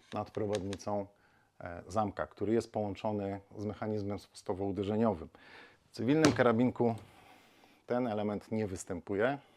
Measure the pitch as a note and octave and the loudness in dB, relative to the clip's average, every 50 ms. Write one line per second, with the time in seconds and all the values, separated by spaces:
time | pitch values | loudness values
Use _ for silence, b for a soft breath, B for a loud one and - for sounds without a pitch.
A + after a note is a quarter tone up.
0 | b b - G#2+ G#2 - - - G#2+ G2+ G#2 G#2 F2+ G2+ G2 F#2 - G#2+ G#2 G#2 | b b -6 -6 -6 -4 -4 -4 -2 0 0 -2 -2 -4 -6 -6 -4 -4 -2 -4
1 | G2+ F#2+ - b b b b b b b b - - F2+ F2 F2 - - F2+ A2 | -4 -6 -10 b b b b b b b b -14 -12 -12 -12 -12 -10 -4 -2 0
2 | G#2+ G2 F2+ - D2+ - - - G#2 G2 A2 A#2 A2 - - A2 G#2 G2+ F#2+ - | 0 0 0 -4 -6 -6 -4 -2 0 2 2 2 2 0 -2 -4 -2 -2 -4 -4
3 | - A2 G#2+ G#2 G2+ G2 G2 G2 G2 - G2+ G#2 G#2 G#2+ G2+ - A#2 A2 G#2+ G#2+ | -4 -2 -2 -2 -2 -4 -4 -6 -10 -14 -12 -8 -6 -6 -6 -4 -4 -4 -2 -2
4 | G2 G2+ G2+ F#2 - - - - - - G2+ F2+ G2 G2 F#2+ F#2+ G2+ F#2+ G#2+ G#2+ | -2 -4 -6 -6 -8 -14 -20 -14 -6 -6 -4 -2 -2 -2 -2 -2 -2 0 2 2
5 | A#2 A2+ G2 D#2 D#2+ C#2+ _ B B B B B B B B B B _ - - | 4 2 2 0 -4 -14 _ B B B B B B B B B B _ -8 -4
6 | A2+ A#2 D3 D#3+ D#3+ D3+ A#2+ B2 B2 A#2+ A2+ A2+ B2+ B2 A#2 - A#2+ A#2 A2 G#2+ | 2 4 4 6 6 6 6 6 6 6 6 6 4 2 2 2 2 2 2 -2
7 | b b b b b b b b b b b b b b b b b - A#2+ B2 | b b b b b b b b b b b b b b b b b -2 -2 0
8 | B2+ A#2+ G#2 G#2+ G#2 G#2+ G#2 G2 - - A2+ A2 G#2+ G2 F#2 F2+ - - F#2+ E2 | 0 0 0 -2 -2 -2 -2 -4 -6 -4 -2 -2 -2 -2 -4 -6 -8 -8 -8 -8
9 | - - G2+ F#2+ G#2+ B2+ C#3+ C3+ b b b | -6 -2 0 2 2 2 2 -2 b b b